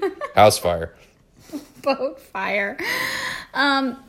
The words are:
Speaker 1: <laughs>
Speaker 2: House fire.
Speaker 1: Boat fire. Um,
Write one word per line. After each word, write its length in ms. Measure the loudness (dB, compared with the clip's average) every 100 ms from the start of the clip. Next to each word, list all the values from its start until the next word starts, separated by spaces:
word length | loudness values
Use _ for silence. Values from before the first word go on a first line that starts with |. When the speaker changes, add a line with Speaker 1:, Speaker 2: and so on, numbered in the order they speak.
| -4
Speaker 1:
<laughs> 260 | -6 -2 8
Speaker 2:
House 220 | 8 8
fire. 380 | -2 -2 -6 -12 -20 _ _ _ -14 -14 -14 -6
Speaker 1:
Boat 360 | -4 -2 -4 -8
fire. 580 | -12 -8 -4 -2 -4 -6 -4 -4 -4 -6 -6 -8 -8
Um, 440 | 0 2 2 -2 -6